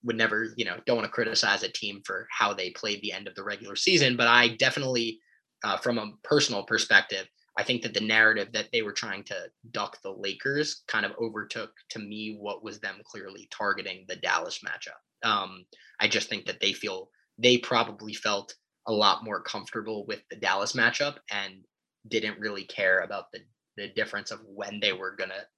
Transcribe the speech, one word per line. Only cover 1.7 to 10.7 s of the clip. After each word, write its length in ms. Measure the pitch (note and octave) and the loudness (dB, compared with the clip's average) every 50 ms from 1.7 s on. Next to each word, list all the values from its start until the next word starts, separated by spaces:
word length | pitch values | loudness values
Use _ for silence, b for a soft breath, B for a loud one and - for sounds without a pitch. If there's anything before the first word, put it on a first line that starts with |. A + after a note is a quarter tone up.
| - - - G#2 G2 G2 G2 | -6 -6 -8 -8 -10 -10 -10
for 220 | - G2 F#2 F#2 - | -8 -8 -8 -8 -8
how 220 | - - A2 G#2 G2+ | -2 0 0 2 2
they 180 | G2 F#2 F2+ | -2 -4 -6
played 300 | F2+ - - G#2+ G#2 G2+ | -6 -6 -4 -4 -4 -4
the 100 | G#2 G#2 | -4 -8
end 160 | F2+ F#2+ G2+ G#2 | -8 -8 -10 -12
of 80 | - | -12
the 80 | - G2 | -10 -8
regular 320 | G#2 G#2 G2+ A#2 G2+ G2+ | -8 -8 -8 -8 -8 -4
season. 420 | - - - F#3+ E3 C#3+ C3 B2 A#2+ | 0 2 6 6 6 6 6 4 4
But 100 | B2 A#2 | 6 8
I 220 | A#2 A#2+ A#2+ A#2+ | 8 8 8 8
definitely, 720 | A#2 A2 C3+ C3 B2+ - C#3+ C3 B2+ A#2+ A#2 A2+ A2 - b b b b b _ _ _ - | 4 4 2 2 4 2 -2 0 0 0 0 0 -4 -8 b b b b b _ _ _ -2
uh, 140 | G#2+ G2 F#2 | -2 -2 0
from 200 | - B2+ A#2+ A#2 | 0 0 0 0
a 160 | G#2+ G#2 G#2+ _ _ | -2 -4 -10 _ _
personal 400 | - D3+ D3 - - A#2+ G2+ G2+ | 4 4 4 4 4 0 -2 -2
perspective, 640 | - - G#2 - - A2 G2 F#2+ - G#2 F#2+ F#2+ - _ _ _ _ _ G2 | 0 0 0 2 6 6 6 6 4 -4 -6 -6 -8 _ _ _ _ _ -4
I 60 | G#2 | 0
think 180 | - B2+ A#2 | 0 0 -2
that 120 | - A#2+ G#2+ | -2 -2 -2
the 60 | G#2 | -2
narrative 540 | A2 G#2+ A2 A2 A2 A2 A2 G#2+ G2+ F#2+ A#2+ | 0 4 6 6 6 6 6 4 0 -2 -4
that 160 | A2 G#2 - | -6 -6 0
they 120 | - A#2 A2 | 0 0 0
were 100 | G#2 G2+ | 0 -4
trying 320 | - - A2 G2 G2 G2 | -4 -4 -4 -8 -8 -8
to 240 | - G#2 F#2 E2+ F2+ _ _ _ A#2+ | -10 -10 -10 -10 -12 _ _ _ -10
duck 300 | - G#2+ G2+ G2+ - - | -6 -4 -4 -4 -6 -10
the 120 | _ G2 F#2+ | _ -10 -10
Lakers 720 | G2+ G2+ G2 G2 G2 - C#3 C#3 C#3+ D3+ D3 | -6 -6 -6 -6 -2 -2 -2 0 0 0 0